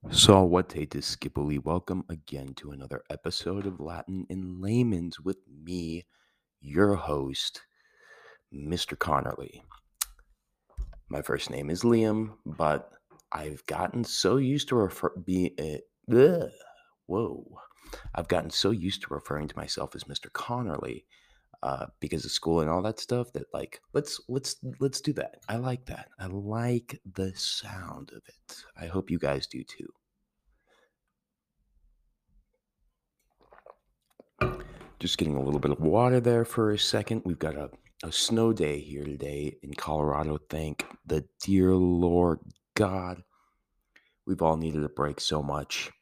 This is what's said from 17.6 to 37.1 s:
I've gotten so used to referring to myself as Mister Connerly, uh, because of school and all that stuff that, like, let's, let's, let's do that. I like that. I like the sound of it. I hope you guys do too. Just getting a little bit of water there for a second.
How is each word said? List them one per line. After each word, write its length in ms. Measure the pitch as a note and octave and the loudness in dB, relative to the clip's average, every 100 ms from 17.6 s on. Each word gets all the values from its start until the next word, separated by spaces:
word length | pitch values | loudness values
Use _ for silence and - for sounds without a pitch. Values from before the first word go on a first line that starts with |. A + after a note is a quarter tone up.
| - _ - - - - | -20 _ -18 -16 -10 -8
I've 140 | E2+ | 0
gotten 220 | F2+ D#2 | 0 0
so 200 | - G2 | 0 2
used 300 | G#2+ F2 - | 2 -2 -4
to 120 | - | -6
referring 360 | D2 - D2 D2+ | -8 -4 -4 -4
to 80 | D2 | -8
myself 400 | D2+ - C#2 - | -8 -6 -6 -10
as 100 | - | -12
Mister 220 | - - | -12 -10
Connerly, 720 | - - A#2+ A#2 D2 C2 A#1 _ _ _ _ _ - | -10 -6 -4 -4 -4 -6 -10 _ _ _ _ _ -8
uh, 260 | - C2+ B1 _ | -4 -4 -6 _
because 240 | D2+ D#2+ | -6 -4
of 80 | C2+ | -4
school 300 | - D#2 E2 | -4 2 2
and 80 | D#2 | 4
all 120 | E2+ | 0
that 200 | G2 A2 | -2 -6
stuff 320 | - B2 A#2+ | -4 -4 -4
that, 200 | - - | -8 -8
like, 280 | - - - _ | -10 -10 -14 _
let's, 300 | - D3 - - | -2 -2 -8 -6
let's, 260 | B2+ - - C3 B2+ | -6 -6 -10 -10 -4
let's 220 | C#3 C3 | -2 -2
do 100 | - | -4
that. 300 | - - - - | -4 -6 -10 -6
I 80 | A2 | -4
like 280 | B2+ B2 - | -2 -6 -8
that. 200 | - - _ | -14 -14 _
I 100 | F#2 | -8
like 720 | F#2+ G2+ A2 A#2+ A#2+ - - - F#2+ | -6 -4 -2 0 0 -2 -16 -14 -6
the 180 | F#2+ F#2 | -6 -4
sound 760 | - - G#2+ G2 E2+ C#2+ C#2 - | -6 -6 -8 -12 -12 -14 -16 -20
of 60 | _ | _
it. 340 | - _ - - - | -20 _ -20 -20 -14
I 60 | E2+ | -6
hope 260 | F#2 F#2 | -4 -2
you 80 | F2 | -2
guys 260 | D2 C#2 - | 0 -2 -4
do 160 | C2 - | -10 -12
too. 240 | - - - _ _ _ _ _ _ _ _ _ _ _ _ _ _ _ _ _ _ _ _ _ _ _ _ _ _ _ _ _ _ _ _ _ _ _ - - - _ _ _ _ - _ - - - - - - | -14 -16 -18 _ _ _ _ _ _ _ _ _ _ _ _ _ _ _ _ _ _ _ _ _ _ _ _ _ _ _ _ _ _ _ _ _ _ _ -20 -20 -20 _ _ _ _ -20 _ -2 -2 -12 -18 -20 -8
Just 180 | F2+ - | -4 0
getting 180 | D#2+ C#2 | 0 0
a 60 | |
little 180 | C2+ D2 | 0 2
bit 120 | C#2+ | 2
of 100 | C#2+ | 2
water 400 | D#2 F#2+ B2 B2+ | 4 6 6 4
there 240 | A#2+ A#2 A#2 | 4 2 2
for 260 | - A2 | 2 2
a 80 | G#2 | 2
second. 440 | - A2+ G2+ | 0 0 -2